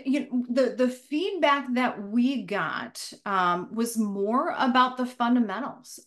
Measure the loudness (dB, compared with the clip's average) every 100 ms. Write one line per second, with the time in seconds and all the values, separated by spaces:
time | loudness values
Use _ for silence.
0 | 0 -2 0 -2 0 2 2 2 0 0
1 | -6 -4 -2 2 2 2 0 0 0 -2
2 | -2 2 2 0 -2 -2 -2 -4 -8 -12
3 | -14 -10 -2 2 2 0 -2 -4 -2 -2
4 | -2 -2 0 0 0 0 2 4 4 0
5 | -6 -2 2 2 2 -2 -8 -12 -18 -20